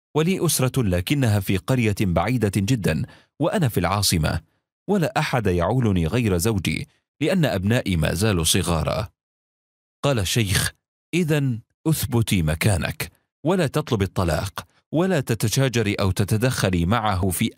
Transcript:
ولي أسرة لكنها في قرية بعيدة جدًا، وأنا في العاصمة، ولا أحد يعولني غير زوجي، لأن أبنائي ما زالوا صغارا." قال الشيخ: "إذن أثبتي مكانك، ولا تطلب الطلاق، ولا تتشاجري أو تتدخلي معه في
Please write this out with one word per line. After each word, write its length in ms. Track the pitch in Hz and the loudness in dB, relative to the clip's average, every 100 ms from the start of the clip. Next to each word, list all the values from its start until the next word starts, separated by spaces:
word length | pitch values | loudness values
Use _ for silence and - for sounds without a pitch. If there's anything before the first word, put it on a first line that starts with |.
| _ 147 | _ -2
ولي 300 | 160 190 170 | 0 0 0
أسرة 380 | - 127 135 | 0 0 0
لكنها 560 | 107 87 - 147 120 104 | 0 0 0 0 2 2
في 180 | 98 95 | 0 -2
قرية 380 | - 131 110 98 | 0 0 2 0
بعيدة 500 | 101 85 95 123 107 107 | 0 0 0 0 0 0
جدًا، 500 | 101 127 85 78 - - _ _ | 0 0 0 -2 -4 -12 _ _
وأنا 280 | 156 220 139 | -2 0 0
في 120 | 98 | 0
العاصمة، 600 | 85 101 98 87 78 85 - _ _ _ - | 0 0 0 0 0 -2 -8 _ _ _ -4
ولا 300 | 202 147 - | 0 0 0
أحد 280 | 151 131 113 | 0 0 0
يعولني 600 | 110 92 127 113 92 80 | 0 2 2 2 2 2
غير 300 | 113 110 87 | 0 0 0
زوجي، 500 | 101 104 80 - - _ _ _ | 0 0 -2 -4 -6 _ _ _
لأن 240 | 156 190 139 | -2 2 2
أبنائي 500 | 92 92 120 - 87 | 0 0 0 2 0
ما 180 | 80 | 0
زالوا 300 | 82 110 90 | 0 0 0
صغارا." 640 | 80 101 85 82 - - - - _ _ _ _ _ _ _ _ | 0 0 0 0 -2 -4 -6 -12 _ _ _ _ _ _ _ _
قال 160 | 143 123 | -2 0
الشيخ: 540 | 90 120 101 87 78 - _ _ _ | 0 0 0 0 -2 -8 _ _ _
"إذن 460 | 165 160 151 135 113 - _ 156 | -2 0 0 0 -4 -8 _ -2
أثبتي 540 | 156 - 120 107 101 | -2 0 0 0 0
مكانك، 720 | 78 80 113 90 - - - - _ _ | 0 0 0 0 -2 -6 -10 -12 _ _
ولا 240 | 147 190 143 | -2 0 0
تطلب 340 | 151 151 110 | -2 -2 -2
الطلاق، 640 | 95 - 87 80 95 - - _ _ | 0 0 0 -2 -4 -10 -16 _ _
ولا 280 | 147 190 170 | -2 0 0
تتشاجري 760 | - 113 110 135 135 113 101 | -2 -2 0 0 0 0 -2
أو 180 | - 98 | 0 0
تتدخلي 720 | - 98 110 131 127 101 90 85 | 0 0 2 0 0 0 2 2
معه 440 | 117 107 92 95 | 2 0 0 -2
في 220 | 87 110 | 0 -2